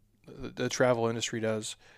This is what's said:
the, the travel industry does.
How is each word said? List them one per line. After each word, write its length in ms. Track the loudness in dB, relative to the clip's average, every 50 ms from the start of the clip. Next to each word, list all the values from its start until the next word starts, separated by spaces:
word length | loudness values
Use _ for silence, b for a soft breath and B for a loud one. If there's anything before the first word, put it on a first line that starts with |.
| _ _ _ _ _ -20
the, 220 | -14 -12 -12 -10
the 200 | -4 -4 -2 -2
travel 380 | 2 4 4 4 6 4 2 0
industry 320 | 0 -2 -4 -4 -4 -2
does. 360 | 0 0 0 -2 -4 -6 -10 B B B B